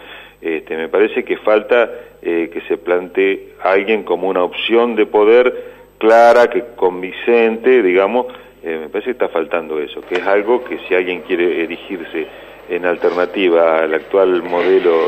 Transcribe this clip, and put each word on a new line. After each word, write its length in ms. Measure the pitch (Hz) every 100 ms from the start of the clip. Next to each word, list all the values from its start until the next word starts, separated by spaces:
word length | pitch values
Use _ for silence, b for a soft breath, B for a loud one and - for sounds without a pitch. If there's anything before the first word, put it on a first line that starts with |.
| B B B B
Este, 340 | 82 80 - 80
me 140 | 80
parece 340 | 92 110 127
que 140 | - 90
falta, 540 | - 107 107 120 113 B B B
eh, 260 | 85 85 80
que 100 | 85
se 160 | - 87
plantee 720 | - 90 90 92 95 98 - -
alguien 400 | 92 98 101 -
como 260 | - 87 92
una 160 | 92
opción 520 | 87 - - 117 120 110
de 100 | 104
poder 480 | 107 104 120 123 - B B B -
clara, 500 | 110 113 117 120 117
que 140 | 92 - -
convincente, 1080 | 92 92 92 - - 117 113 110 113 127
digamos, 420 | 92 90 98 123 123 B B B
eh, 160 | 82 80
me 80 | 78
parece 200 | 101 131
que 80 | -
está 60 | 92
faltando 500 | 85 80 87 78 78
eso, 220 | 73 -
que 140 | - 90
es 100 | 90
algo 380 | 101 101 123
que 160 | - 80 -
si 80 | 92
alguien 260 | 92 87
quiere 420 | - 87 87 80
erigirse 640 | 80 85 - 92 82 85 73 B B B B
en 160 | 87 90
alternativa 960 | 85 90 85 87 104 92 85 82 80
al 140 | 80
actual 500 | 80 - 98 92 87
modelo 640 | 85 87 87 95 90 82